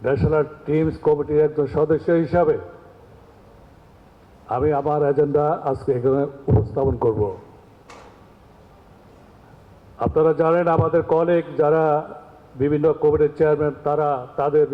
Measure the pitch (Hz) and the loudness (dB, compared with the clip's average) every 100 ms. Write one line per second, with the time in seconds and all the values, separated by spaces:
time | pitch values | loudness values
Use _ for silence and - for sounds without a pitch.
0 | 120 139 151 156 143 - - 151 160 - | -4 0 2 0 -2 -6 -4 -2 -2 -2
1 | 151 147 143 151 151 151 135 - 156 156 | 0 0 0 0 0 0 -2 0 0 0
2 | - 170 165 175 160 143 - - - - | 0 0 0 0 2 0 -6 -18 -20 -20
3 | - - - - - - - - - - | -20 -20 -20 -20 -20 -20 -20 -20 -20 -20
4 | - - - - - 123 147 143 143 151 | -20 -20 -20 -20 -8 -2 0 0 0 0
5 | 143 139 147 147 147 165 147 135 - 123 | 2 2 2 2 0 0 -2 -4 -2 0
6 | 127 135 143 - - 120 - - 135 123 | 0 0 -2 -6 0 0 0 -2 -2 0
7 | 123 107 104 92 - - - - - - | -2 0 -2 -6 -16 -20 -20 -20 -20 -20
8 | - - - - - - - - - - | -20 -20 -20 -20 -20 -20 -20 -20 -20 -20
9 | - - - - - - - - - - | -20 -20 -20 -20 -20 -20 -20 -20 -20 -6
10 | 120 156 160 156 160 170 170 160 160 165 | -2 2 2 2 2 2 2 2 2 0
11 | 151 160 170 175 147 143 147 160 156 147 | 0 0 2 0 -2 -2 0 2 2 0
12 | 160 - - - - 127 143 147 156 151 | -4 -12 -20 -20 -16 -4 -2 0 0 2
13 | 147 151 151 151 156 151 151 139 147 147 | 0 2 0 2 0 2 0 -4 -4 -2
14 | 147 135 123 - 143 151 143 | -2 -2 -6 -6 0 2 2